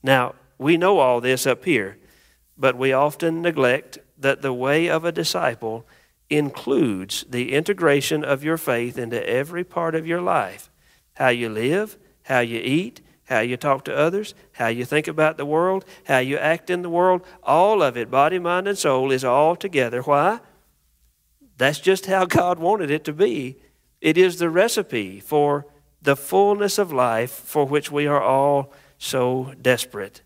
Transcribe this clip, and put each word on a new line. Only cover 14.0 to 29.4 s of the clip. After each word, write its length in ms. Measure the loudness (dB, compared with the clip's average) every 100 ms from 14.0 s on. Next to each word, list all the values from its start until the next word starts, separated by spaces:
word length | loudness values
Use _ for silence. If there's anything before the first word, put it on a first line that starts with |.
| 0 0 -8 -16 _
how 140 | -6 -4
you 160 | -2
think 240 | -2 -2 -2
about 300 | 0 0 0
the 80 | -2
world, 400 | 0 0 -2 -6 -20 -2
how 120 | 0
you 180 | 0 -2
act 340 | 0 -2 -2
in 100 | -6
the 80 | -2
world, 320 | 2 4 2 -2 -10
all 400 | 0 4 4 4
of 120 | 2 0
it, 140 | -2
body, 300 | 2 2 2
mind, 280 | -2 -2 -2
and 100 | -2
soul, 340 | 2 2 2
is 120 | 0
all 320 | 2 4 4 2
together. 460 | -2 0 0 -2
Why? 380 | 0 2 2 0 -10 _ _ _ _ _ _ _ _ _ _ _
That's 240 | 0 2
just 280 | 0 0 2
how 180 | 0 2
God 320 | 2 2 0
wanted 320 | 0 0 0
it 140 | -4 -4
to 80 |
be. 440 | 0 0 0 -8 -12 _ _ _ _
It 160 | 0 4
is 220 | 4 4
the 100 | 0
recipe 680 | 2 2 0 -4 -6 -6 -10
for 480 | -2 0 2 0 -6 _ _ _
the 140 | -2 -2
fullness 640 | 0 2 2 2 0 0
of 120 | -2
life 380 | 0 0 0 -4
for 360 | -8 -6 -2 0
which 260 | 0 -2
we 160 | -4 0
are 140 | 0
all 520 | 2 2 2 2 -2 -14 _ _
so 560 | -6 -2 0 -2